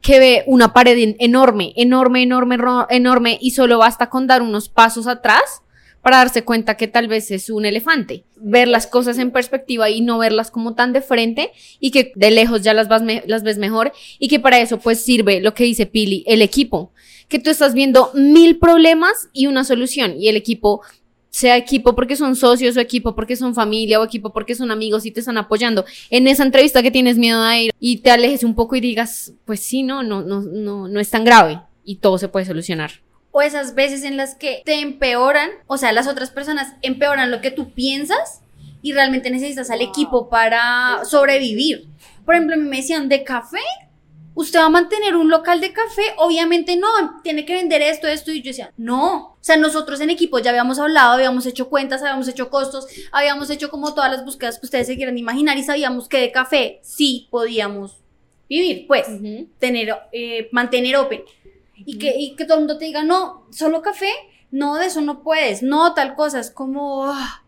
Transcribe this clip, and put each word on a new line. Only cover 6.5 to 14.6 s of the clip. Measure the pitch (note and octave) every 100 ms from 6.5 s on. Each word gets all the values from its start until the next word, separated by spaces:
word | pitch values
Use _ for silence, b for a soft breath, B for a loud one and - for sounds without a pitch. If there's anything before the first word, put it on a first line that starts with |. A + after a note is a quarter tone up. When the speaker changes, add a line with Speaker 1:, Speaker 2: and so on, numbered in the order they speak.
| A3+ A3 G#3+
Speaker 1:
que | A3
tal | A#3 A#3
vez | A3 G#3+
es | G3 -
un | A3 G#3
elefante. | G#3+ A3 D#4+ E3+ - _ _
Ver | G#3+ A#3 B3
las | A#3 A3
cosas | B3 B3 A#3+
en | B3
perspectiva | B3 B3 C4+ C4+ A#3+ A3
y | A3
no | A#3+ A#3
verlas | A3+ A3 A3+
como | - A3+
tan | A3+ B3
de | B3+
frente, | C4+ A#3+ A3+ A#3 E4+ b b b
y | C4+
que | C4+ B3+
de | G3 G#3
lejos | A3+ A3+ A3+
ya | G3+
las | A3 G#3+
vas | A3
me-, | A3+ A3+ -
las | A3
ves | G#3+ G#3
mejor, | G3+ A3 A#3+ B B B
y | C4+
que | D4
para | C4 B3